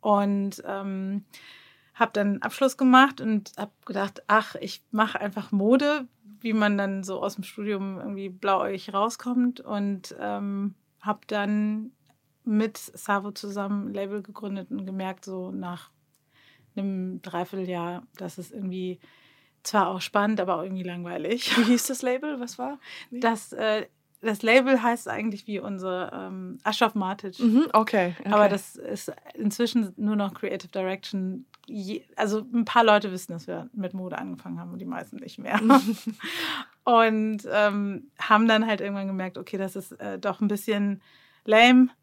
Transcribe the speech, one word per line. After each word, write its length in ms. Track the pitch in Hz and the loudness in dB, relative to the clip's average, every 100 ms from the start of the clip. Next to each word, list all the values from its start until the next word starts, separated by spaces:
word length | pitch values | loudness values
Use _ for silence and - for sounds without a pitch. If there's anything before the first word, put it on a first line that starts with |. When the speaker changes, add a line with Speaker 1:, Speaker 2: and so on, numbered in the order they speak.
Speaker 1:
Und, 600 | 220 202 202 202 196 196 - | 4 4 4 0 -2 -6 -8
ähm, 580 | 196 196 190 190 196 - - - - - _ _ - | -8 -6 -6 -4 -6 -8 -20 -20 -20 -20 _ _ -2
hab 180 | 220 | 0
dann 300 | 208 202 196 | 2 0 0
Abschluss 340 | - - 269 - | -4 0 0 2
gemacht 440 | 262 254 269 262 | 8 8 8 4
und 320 | 220 214 196 - | -2 -2 -2 -10
hab 260 | 202 _ - | -10 _ -10
gedacht, 360 | 196 196 - - | -4 -4 -6 2
ach, 260 | 214 214 - | 2 2 -8
ich 220 | - - _ | -10 -12 _
mach 240 | 214 214 - | 0 0 0
einfach 360 | 208 196 202 | -4 -6 -2
Mode, 560 | 202 202 262 294 302 254 _ - 208 | 2 6 6 4 0 -4 _ -20 -10
wie 120 | 226 | -2
man 240 | 220 208 202 | 2 2 2
dann 260 | 196 196 | -2 -4
so 200 | 190 185 | -6 -4
aus 100 | 196 - | -4 -6
dem 80 | |
Studium 540 | 190 - 208 202 196 190 | -12 -8 -6 -4 -6 -8
irgendwie 300 | - 202 196 | -8 -8 -10
blauäugig 640 | 185 202 190 - 196 - | -6 0 0 0 -4 -6
rauskommt. 680 | 196 214 - 247 247 247 247 | -2 -2 -2 -2 0 0 -2
Und, 540 | - 208 202 196 185 - | -6 -4 -2 -4 -10 -10
ähm, 560 | 208 202 202 196 202 185 _ _ | -6 -6 -6 -4 -6 -8 _ _
hab 260 | 202 208 - | -6 -6 -4
dann 640 | 208 202 208 214 214 220 _ _ _ _ _ | -4 -2 0 -2 -4 -8 _ _ _ _ _
mit 340 | - 214 220 214 | -2 0 0 -4
Savo 540 | - 180 - 202 202 | -18 -16 -4 -2 -4
zusammen 560 | 196 202 196 196 202 196 | -10 -10 -8 -4 -4 -4
ein 60 | 202 | -6
Label 260 | 196 208 | -6 -8
gegründet 480 | 196 208 208 196 180 | -10 -12 -8 -8 -8
und 160 | 214 190 | -10 -8
gemerkt, 400 | 190 190 190 - | -6 -8 -8 -10
so 240 | 190 185 | -10 -8
nach 380 | 190 180 175 - _ _ _ _ _ _ _ _ - | -8 -8 -10 -16 _ _ _ _ _ _ _ _ -6
einem 440 | 196 190 185 185 | -4 -4 -6 -8
Dreivierteljahr, 800 | 185 175 180 196 185 180 170 180 - - | -8 -8 -6 -6 -6 -4 -6 -8 -14 -14
dass 200 | 180 175 | -12 -12
es 140 | 175 | -14
irgendwie 480 | - 190 185 185 180 _ _ _ _ _ _ | -8 -8 -6 -8 -8 _ _ _ _ _ _
zwar 240 | - 208 175 | -2 2 2
auch 100 | 185 | -2
spannend, 400 | - 208 208 214 | -2 0 2 0
aber 180 | 180 170 | 0 -2
auch 40 | |
irgendwie 200 | 185 190 | -2 -6
langweilig. 760 | 180 175 175 180 156 240 - - | -8 -8 -8 -6 -4 -2 2 2
Speaker 2:
Wie 60 | |
hieß 240 | 226 240 - | 6 4 2
das 160 | 254 | -4
Label? 360 | 254 254 302 285 | -2 0 -2 -2
Was 200 | 240 - | -8 -8
war? 180 | 254 285 - - - | -8 -8 -14 -18 -12
Wie? 100 | 247 | 0
Speaker 1:
Das, 320 | 240 226 - | 0 0 -6
äh, 340 | - 220 214 - _ _ _ | -4 0 0 -4 _ _ _
das 220 | 220 208 | -4 0
Label 380 | 220 247 262 262 | 6 6 8 4
heißt 240 | 233 240 - | 2 -2 -4
eigentlich 360 | 220 214 202 - | -6 -6 -8 -8
wie 120 | 196 | -8
unsere, 520 | 202 190 185 185 180 | -6 -6 -6 -6 -6
ähm, 460 | - 190 190 180 180 | -8 -10 -10 -12 -6
Ashraf 300 | - 214 226 220 | -6 0 0 0
Matic. 440 | 190 202 196 - | -4 -4 -10 0
Speaker 2:
Mhm, 260 | 240 233 320 | 4 4 6
okay, 420 | 220 220 214 180 170 | 4 4 2 2 -2
okay. 120 | 202 | 2
Speaker 1:
Aber 160 | 208 208 | 6 6
das 260 | 196 - - | 4 -6 -14
ist 360 | - 208 - - - | -10 -8 -8 -12 -16
inzwischen 600 | - 208 202 233 240 202 - | -4 -4 0 0 0 -2 -2
nur 180 | 208 214 | -2 0
noch 180 | 202 - | -2 -4
Creative 340 | - 190 180 | -8 -8 -8
Direction. 720 | 196 185 190 - 196 185 190 - _ - | -6 -4 -6 -6 -6 -4 -8 -14 _ -14
Je-, 360 | 208 190 220 _ - | -10 -8 -10 _ -4
also 240 | 214 214 247 | 0 0 -2
ein 100 | 233 220 | -2 2
paar 180 | 240 220 | 4 6
Leute 260 | 208 208 | 6 4
wissen, 220 | 180 - | -8 -10
dass 120 | 170 - | -12 -8
wir 240 | 170 247 | -10 -10
mit 200 | 214 185 | -8 -8
Mode 240 | 185 180 - | -6 -8 -8
angefangen 400 | - 180 180 165 | -10 -12 -10 -10
haben 120 | 175 | -10
und 80 | 180 | -12
die 60 | 190 | -10
meisten 320 | 170 - - | -10 -12 -16
nicht 200 | - - | -16 -14
mehr. 220 | - 208 220 269 196 226 - - - | -4 0 6 6 6 -4 -6 -10 -10
Speaker 2:
<laughs> 580 | - 330 - - _ | -6 -6 -6 -10 _
Speaker 1:
Und, 560 | - 233 226 220 220 214 - | 4 6 6 2 -2 -4 -2
ähm, 600 | 208 208 202 202 185 - _ | 2 2 2 -4 -6 -12 _
haben 300 | - 214 226 | 4 6 6
dann 180 | 220 226 | 4 2
halt 140 | 202 | -2
irgendwann 280 | 202 202 196 | -2 -4 -4
gemerkt, 300 | 190 185 180 | -4 -6 -8
okay, 200 | - 190 | -10 -6
das 180 | 190 - | -6 -6
ist, 160 | - | -12
äh, 240 | 87 - 190 | -12 -10 -6
doch 200 | 202 196 | -4 0
ein 80 | 208 | 0
bisschen 540 | 208 - 208 202 196 _ _ _ _ | 0 -2 0 0 -4 _ _ _ _
lame 460 | - 214 240 254 254 - | 4 8 10 10 8 4